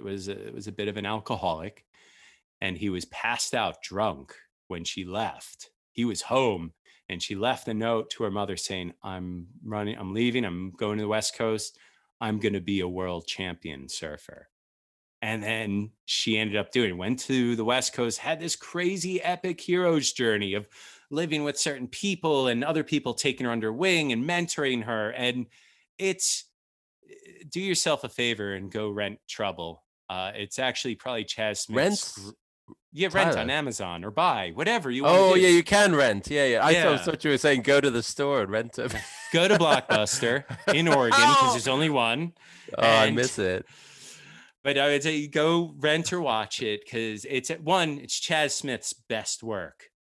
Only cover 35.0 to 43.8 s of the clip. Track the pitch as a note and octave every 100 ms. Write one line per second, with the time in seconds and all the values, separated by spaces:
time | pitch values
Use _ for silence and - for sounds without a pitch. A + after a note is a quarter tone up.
35 | C#3+ F#3 F#3+ F#3 F#3 E3+ E3 G3+ G3+ D3+
36 | B2+ G2+ - D3 C3+ A2+ C#3+ E3+ D#3+ C#3+
37 | - D#3 D#3 C#3 D3+ C3 A2+ C#3+ C#3 A#2
38 | - - C#3+ C3+ F#2+ A2 A#2 - A2+ G#2+
39 | - - - E3 F#3+ G#3 E3 C3+ - F3
40 | G#2+ - A#2 C3+ - - - D3+ E3 C#3+
41 | A#2+ C#4 D4 C#4 C4 A#3 C3+ C3+ D#3 C#3
42 | A#2 A#2+ E3+ - - - - - A2+ A2+
43 | A2 A2+ B2+ - F#2 F#2 - -